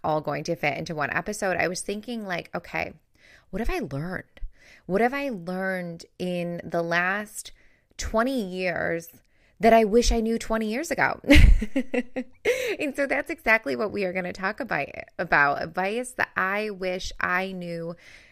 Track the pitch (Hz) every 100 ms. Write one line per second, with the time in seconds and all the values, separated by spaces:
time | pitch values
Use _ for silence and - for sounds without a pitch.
0 | 170 156 151 143 151 170 151 143 160 156
1 | 143 - 170 208 196 180 170 180 - 202
2 | 214 240 202 175 - 180 - 160 - -
3 | _ _ _ - _ 185 233 359 202 135
4 | 170 185 - - - - - - - 185
5 | 240 277 277 220 170 185 190 185 175 170
6 | - - 185 180 170 170 - 170 170 170
7 | 180 196 208 - - - _ _ _ -
8 | - 220 240 269 196 185 185 165 - 170
9 | 165 - _ _ _ - 214 226 220 220
10 | - 233 220 226 - 226 220 220 339 285
11 | - - - 285 - - 214 - 247 240
12 | 240 - 254 - - 523 508 381 294 277
13 | 277 277 302 320 - 220 277 254 214 202
14 | 190 180 180 185 190 220 247 165 143 -
15 | - - 175 165 143 143 165 165 190 220
16 | 247 - - - 185 202 214 196 185 185
17 | - - 180 180 190 185 175 170 165 170
18 | - - -